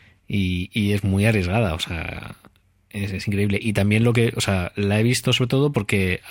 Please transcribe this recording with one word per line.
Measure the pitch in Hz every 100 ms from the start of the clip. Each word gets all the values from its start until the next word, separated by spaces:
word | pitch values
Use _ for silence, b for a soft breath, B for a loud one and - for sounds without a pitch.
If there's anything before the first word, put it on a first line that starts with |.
| B B -
Y, | 101 92 90 -
y | 113 101
es | 104
muy | 98 95 107
arriesgada, | 110 87 107 101
o | 78
sea, | - 82 80 - 78 - - _ _ _ _
es, | 101 98
es | 92 -
increíble. | 101 101 98
Y | 113
también | 104 101 107
lo | 120
que, | 120 117 -
o |
sea, | - 95 87
la | - 101 104
he |
visto | 117 123 127
sobre | - 123
todo | 135 147
porque | 143 98 101 92 - -